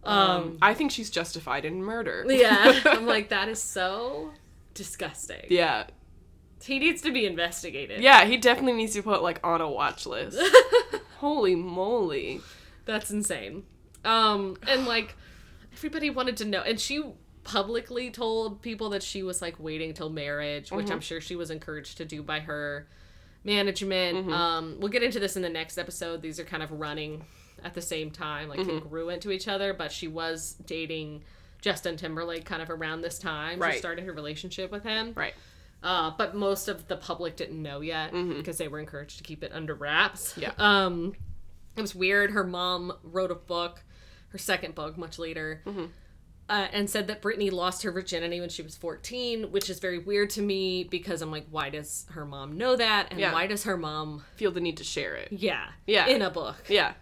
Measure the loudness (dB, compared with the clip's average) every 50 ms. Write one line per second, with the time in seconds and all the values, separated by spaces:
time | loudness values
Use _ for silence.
0 | 0 4 6 6 6 6 6 2 0 -4 2 6 6 6 6 6 0 0 0 -4
1 | -6 -4 -4 -4 -4 -4 -6 -8 -4 -4 -4 -2 -2 -4 -4 -4 -4 -4 -4 -2
2 | -2 -2 -4 -2 2 4 8 8 10 10 10 10 12 10 10 10 8 6 6 6
3 | 4 2 2 2 2 0 0 0 0 -2 -2 -6 -6 -4 -2 0 0 0 0 -2
4 | -4 -4 -6 -6 -8 -10 -12 -16 -20 -20 -20 -20 -20 -18 -14 -12 -10 -10 -8 -8
5 | -8 -8 -8 -10 -12 -12 -12 -12 0 4 4 6 6 4 2 0 -2 -6 -12 -20
6 | -20 -20 -20 -20 -20 -20 -20 -20 -20 -20 -20 -20 -6 -4 -2 2 2 2 2 2
7 | -2 -2 0 0 0 0 0 0 -2 -2 -2 -6 -10 -8 -8 -8 -8 -6 -4 6
8 | 10 12 12 12 12 10 4 6 6 6 6 6 4 2 2 2 0 -2 -2 -4
9 | 0 0 2 2 2 0 -2 -2 0 0 2 2 2 0 0 0 0 0 -2 -4
10 | -8 -6 -4 -4 -4 -4 0 2 2 12 12 12 12 12 6 4 4 4 -6 -8
11 | -8 -10 -12 -4 -2 0 2 4 4 4 4 2 0 -4 -2 -2 0 2 2 2
12 | 2 0 0 -2 -4 -4 -8 -8 -12 -16 -20 -20 -20 -20 -20 -12 -6 -4 -4 -2
13 | -2 -2 -2 -2 -2 -2 -4 -4 -6 -10 -12 -12 -14 -18 -20 -20 -20 -20 -20 -4
14 | 0 4 6 6 6 6 4 4 0 -2 -6 -6 0 2 2 2 2 2 0 0
15 | 0 -2 -12 -18 -20 -20 -20 -20 -20 -20 -20 -20 -20 -20 -16 -8 -8 -6 -4 -2
16 | -2 -2 0 0 -2 -2 -2 -2 -2 -2 0 0 0 0 -2 -2 -2 -2 -2 -4
17 | -4 -6 -10 -16 -20 -20 -20 -20 -14 -2 0 0 0 0 -2 -4 -4 -4 -6 -6
18 | -6 -6 -6 -4 -2 0 0 0 -2 -2 -6 -8 -8 -8 -6 -4 -4 -4 -4 -4
19 | -4 -4 -6 -6 -4 -4 -4 -4 -4 -6 -8 -8 -8 -8 -6 -4 -6 -6 -6 -8
20 | -8 -8 -6 -6 -4 -4 -4 -4 -4 -4 -4 -6 -8 -6 -4 -4 -2 -2 -4 -4
21 | -4 -6 -8 -8 -8 -8 -8 -8 -6 -6 -8 -10 -8 -10 -10 -10 -10 -12 -12 -12
22 | -12 -10 -10 -10 -6 -6 -6 -6 -4 -6 -6 -6 -4 -6 -6 -8 -10 _ -20 -20
23 | -20 -20 -20 -20 -20 -20 -20 -12 -4 0 0 2 2 2 0 -2 -2 0 0 2
24 | 2 2 0 -2 -2 0 0 2 2 2 2 0 -2 -6 -8 -4 -4 0 0 2
25 | 0 2 0 0 -2 -2 -2 -2 -4 -4 -4 -6 -8 -6 -6 -8 -8 -8 -8 -8
26 | -6 -6 -6 -6 -8 -10 -10 -10 -10 -8 -8 -8 -6 -8 -8 -8 -6 -6 -6 -6
27 | -6 -8 -8 -12 -14 -16 -20 -20 -20 -20 -20 -14 -14 -12 -10 -8 -6 -6 -4 -4
28 | -6 -6 -8 -8 -8 -6 -6 -6 -8 -8 -6 -4 -4 -2 -2 -4 -6 -6 -8 -6
29 | -6 -6 -6 -6 -4 -6 -6 -4 -4 -4 -2 -2 -2 -2 -2 -4 -6 -6 -6 -6
30 | -8 -8 -6 -6 -4 -4 -4 -6 -8 -10 -12 -14 -10 -8 -6 -6 -4 -4 -6 -6
31 | -6 -8 -12 -14 -16 -18 -20 -20 -20 -20 -20 -6 -2 -2 -2 -2 -4 -6 -6 -6
32 | -8 -8 -6 -6 -6 -6 -6 -8 -8 -8 -8 -8 -6 -8 -6 -6 -6 -6 -6 -6
33 | -6 -8 -8 -6 -6 -6 -6 -4 -6 -6 -4 -2 0 0 0 -2 -4 -6 -6 -6
34 | -8 -10 -10 -8 -8 -8 -8 -8 -10 -10 -8 -8 -8 -6 -8 -8 -6 -4 -2 -2
35 | -4 -4 -4 -4 -6 -6 -6 -12 -20 -20 -20 -20 -20 -20 -20 -8 -2 0 2 2
36 | 2 0 0 -2 -4 -2 -2 0 0 0 0 0 -2 -6 -8 -8 -6 -8 -8 -8
37 | -6 -8 -6 -6 -6 -8 -6 -6 -8 -8 -6 -8 -8 -8 -8 -8 -6 -6 -4 -4
38 | -4 -4 -4 -4 -2 -2 -4 -4 -6 -6 -6 -6 -6 -6 -6 -10 -10 -10 -12 -12
39 | -12 -12 -16 -16 -14 -14 -12 -12 -12 -10 -10 -8 -8 -8 -8 -6 -4 0 4 4
40 | 4 4 0 -4 -8 -8 -6 -6 -6 -6 -2 4 6 6 8 8 6 4 0 -2
41 | -4 -4 -6 -8 -10 -10 -10 -10 -10 -12 -14 -16 -18 -14 -8 -6 -6 -6 -2 0
42 | 2 4 4 4 4 4 2 0 0 0 -2 -2 -2 0 0 -2 -4 -6 -8 -10
43 | -14 -6 -2 0 0 0 -2 -6 -6 -4 -4 -2 -2 -4 -6 -12 -20 -20 -20 -20
44 | -20 -20 -20 -20 -20 -16 -14 -10 -2 0 0 0 -2 -8 -8 -8 -8 -8 -8 -10
45 | -10 -10 -8 -8 -8 -8 -6 -6 -6 -6 -8 -8 -10 -8 -6 -6 -8 -8 -10 -18
46 | -20 -20 -20 -20 -20 -20 -20 -20 -4 0 0 0 0 0 0 -2 -2 0 0 -2
47 | -2 -2 -6 -4 -2 -4 0 0 0 0 0 0 0 0 -2 -2 -6 -4 -4 -4
48 | -6 -4 -4 -4 -2 -2 -4 -4 -6 -8 -8 -10 -12 -12 -14 -8 -8 -8 -8 -8
49 | -10 -10 -6 -6 -4 -4 -4 -4 -4 -2 0 0 0 0 -6 -4 -4 -4 -4 -4
50 | -4 0 2 2 2 0 0 -2 0 0 0 0 0 0 -2 -2 -4 -4 -6 -6
51 | -4 -4 -6 -4 -4 -6 -6 -8 -10 -6 -6 -4 -4 -4 -6 -8 -10 -8 -10 -10
52 | -10 -10 -12 -12 -10 -10 -10 -10 -10 -10 -6 -2 4 4 4 4 6 4 4 4
53 | 2 0 -2 0 2 2 4 2 2 2 -2 -2 0 -2 -2 -2 -2 -4 -4 -4
54 | -6 -6 -8 -10 -14 -16 -10 0 0 0 2 2 -2 -2 -2 -4 -8 -6 -4 -4
55 | -4 -4 -6 -8 -8 -8 -8 -2 -2 -2 0 -2 -6 -10 -14 -12 0 4 6 6
56 | 8 8 6 6 4 0 -2 -4 -4 -4 -8 -10 -2 2 4 4 4 4 0 -6